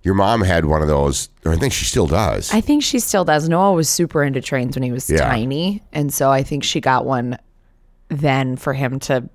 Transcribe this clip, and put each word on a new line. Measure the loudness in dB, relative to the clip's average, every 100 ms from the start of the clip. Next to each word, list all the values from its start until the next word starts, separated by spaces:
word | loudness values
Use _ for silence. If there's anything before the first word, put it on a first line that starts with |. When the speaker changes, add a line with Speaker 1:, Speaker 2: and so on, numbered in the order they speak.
Speaker 1:
Your | 0 2
mom | 2 2
had | 2 2 2
one | 2
of | 2
those, | 2 2 -2 -8 _ -2
or |
I | 0
think | 0
she | -2 -2
still | 0 2
does. | 2 0 -2 0
Speaker 2:
I | 0
think | 2 0
she | 2 -2
still | 0 0
does. | 2 2 2
Noah | 2 2
was | 2 0
super | 0 0 0
into | 0 -2
trains | -2 -2 -2 -2
when |
he | -4
was | -4 -2
Speaker 1:
Yeah. | 0 2
Speaker 2:
tiny. | 0 -2 -2 -2 -4 -6
And | -4 -4
so | 0 2
I | 2
think | 0 -4
she | -4 -2
got | 0 0 0
one | -2 -4 -8 _ _ _ _ _ _ _
then | -2 0 2 0 -4
for | -4
him | -2 -2 -4
to | -2 -2 -2